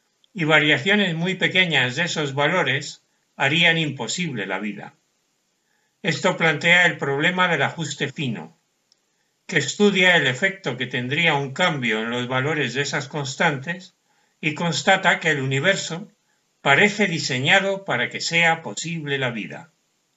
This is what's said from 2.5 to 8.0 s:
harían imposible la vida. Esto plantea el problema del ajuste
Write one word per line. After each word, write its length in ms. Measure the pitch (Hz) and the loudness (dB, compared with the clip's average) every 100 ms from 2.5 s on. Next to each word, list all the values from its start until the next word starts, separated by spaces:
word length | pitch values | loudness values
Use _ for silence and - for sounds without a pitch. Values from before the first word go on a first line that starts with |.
| 180 143 135 151 - _ _ _ - | 2 0 -2 -4 -14 _ _ _ -2
harían 420 | 139 160 170 165 | 0 2 2 2
imposible 680 | 156 127 110 - 175 123 95 | 0 -4 -6 -4 -4 -4 -4
la 120 | 95 | -4
vida. 360 | 104 101 - _ _ _ _ _ _ _ _ _ _ _ | -6 -8 -14 _ _ _ _ _ _ _ _ _ _ _
Esto 340 | 185 143 190 - | -4 0 0 2
plantea 500 | 170 151 202 180 175 | 2 2 4 4 4
el 120 | - | 0
problema 480 | 139 139 165 180 180 | -2 0 0 2 2
del 160 | 160 | 2
ajuste 480 | 131 - 147 - | 0 -2 -8 -6